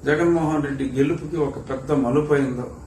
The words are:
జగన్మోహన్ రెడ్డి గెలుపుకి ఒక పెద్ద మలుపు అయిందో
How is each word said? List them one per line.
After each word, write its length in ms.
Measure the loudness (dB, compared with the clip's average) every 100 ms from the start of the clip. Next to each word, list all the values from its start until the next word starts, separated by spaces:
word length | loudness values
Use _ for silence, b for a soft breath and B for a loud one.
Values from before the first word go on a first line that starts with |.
| 0
జగన్మోహన్ 580 | 2 4 2 2 0
రెడ్డి 260 | -2 -2 -4
గెలుపుకి 480 | 0 0 0 -4 -2
ఒక 320 | -2 -4 -8
పెద్ద 220 | -8 0
మలుపు 420 | 0 4 2 4
అయిందో 420 | 2 2 -2 -8 -10